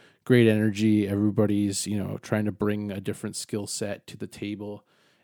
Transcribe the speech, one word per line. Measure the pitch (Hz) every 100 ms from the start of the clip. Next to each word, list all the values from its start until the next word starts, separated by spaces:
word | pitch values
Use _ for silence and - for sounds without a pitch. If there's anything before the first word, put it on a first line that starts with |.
| _ _ -
great | 123 113
energy. | 107 110 101 110 107 101
Everybody's, | 101 107 101 104 104 101 98 -
you | 104
know, | 98 101
trying | - 107
to | 107
bring | 95 104 104 104
a | 98
different | 95 98 107 104
skill | - 110 101
set | - 104 101 -
to | 107
the | 120
table | - 104 107 104 104 _ _ _ _